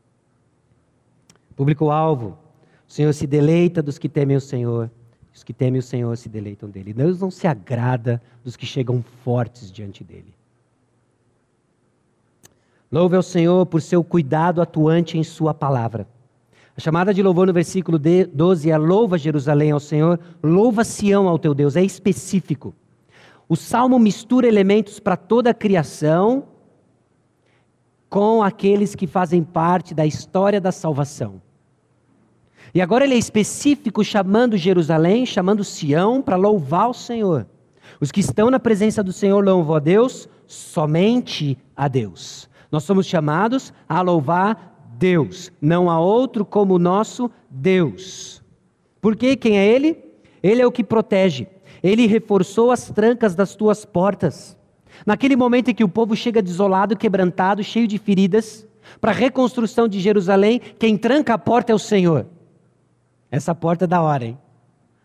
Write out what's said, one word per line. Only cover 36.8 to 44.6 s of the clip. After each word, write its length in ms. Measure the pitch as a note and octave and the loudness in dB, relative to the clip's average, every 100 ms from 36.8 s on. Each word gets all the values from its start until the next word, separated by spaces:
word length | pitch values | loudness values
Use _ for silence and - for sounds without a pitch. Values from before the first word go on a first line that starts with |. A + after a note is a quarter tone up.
| A#3 | 0
o 40 | |
Senhor. 520 | B3 - A#3 G3+ D3 F#2+ _ _ _ - - | -4 -8 -4 -2 -2 -4 _ _ _ -20 -8
Os 100 | C#3+ | -4
que 100 | G3+ | -2
estão 300 | F3 B2 G#3+ | -2 0 2
na 100 | C4 | 2
presença 420 | A#3 G3+ G#3+ G#3+ | 0 0 0 0
do 100 | F#3 | -4
Senhor 300 | - G3 G3+ | -2 0 2
louvam 340 | G3 F#3 D#3 D#3 | 4 2 2 0
a 20 | |
Deus, 500 | D3 G3+ B3+ - - _ _ | 2 4 2 -2 -18 _ _
somente 1120 | - - - D3+ D#3+ G3+ B3 - - D3 C3 _ | -20 -10 -4 -2 2 2 0 -4 -6 -6 -6 _
a 140 | - C#3 | -6 -4
Deus. 640 | C3 G#2 E2 - - - _ _ | -2 -4 -8 -20 -20 -20 _ _
Nós 120 | D3+ | -6
somos 240 | - F#3+ - | 0 0 0
chamados 640 | F3+ D3 D#3 A3 C4 - - - | -2 0 0 0 -2 -6 -14 -6
a 140 | E3 | -2
louvar 760 | F3+ E3+ C3+ F3 G3 A3 | 0 0 0 0 0 -4